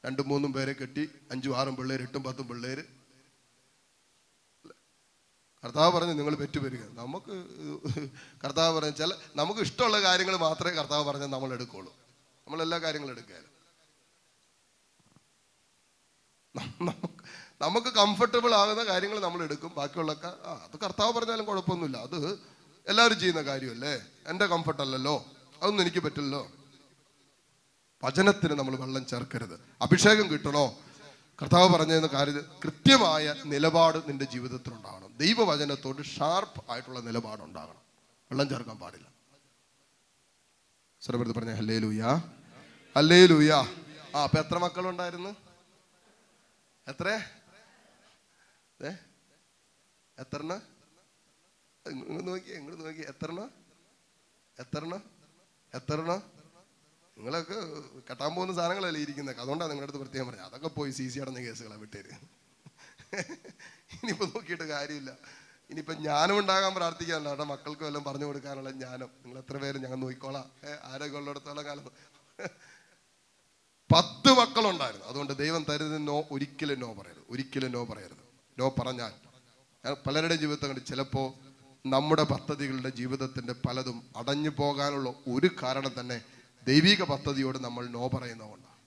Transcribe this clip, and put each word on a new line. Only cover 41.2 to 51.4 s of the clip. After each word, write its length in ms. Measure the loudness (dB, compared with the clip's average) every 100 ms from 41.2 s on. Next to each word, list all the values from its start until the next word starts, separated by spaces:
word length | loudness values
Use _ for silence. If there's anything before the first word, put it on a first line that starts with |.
| -2 -4
പറഞ്ഞേ, 140 | -6
"ഹല്ലേലൂയ, 680 | -4 0 0 0 0 2 2 0 -18 -20 -20 -20 -20 0
ഹല്ലേലൂയ." 560 | 4 10 12 12 12 8 6 2 -6 -16 -20 -6
ആ, 80 | -2
അപ്പൊ 140 | 2 2
എത്ര 200 | 2 0
മക്കളുണ്ടായിരുന്നു? 720 | 0 -2 -4 -4 -6 -8 -12 -12 -20 -20 _ _ _ _ _ _ _ _ _ _ _ _ -18
എത്ര? 340 | -6 -4 -4 -6 -18 _ -20 -20 _ _ _ _ _ _ _ _ _ _ _
ഏ? 60 | -12 -12 -20 _ _ _ _ _ _ _ _ _ _ -20
എത്രണ്ണ? 340 | -14 -10 -8 -8 -10 _ _ _ _ _ _ _